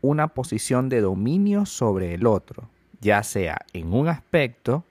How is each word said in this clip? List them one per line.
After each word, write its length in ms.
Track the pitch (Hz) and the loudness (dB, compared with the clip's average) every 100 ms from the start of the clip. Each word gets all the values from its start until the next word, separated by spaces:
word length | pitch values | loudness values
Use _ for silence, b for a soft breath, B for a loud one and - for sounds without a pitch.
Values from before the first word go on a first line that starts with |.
una 280 | 131 151 156 | 2 2 0
posición 600 | - 127 110 - 127 131 | -2 -6 -6 0 0 2
de 140 | 127 | 2
dominio 640 | 98 95 110 175 202 202 202 | 2 0 0 2 2 0 -2
sobre 480 | - 117 95 90 | -2 0 0 -2
el 120 | 85 117 | 0 2
otro, 440 | 101 - - - _ _ - | 2 -2 -18 -18 _ _ -4
ya 200 | 101 104 | 2 2
sea 440 | 104 101 87 78 - | 2 -4 -4 -4 -10
en 180 | 90 82 | -10 -2
un 160 | 107 156 | 0 0
aspecto 720 | 165 _ 170 131 - - 139 - | -2 _ 0 0 -4 -4 -4 -4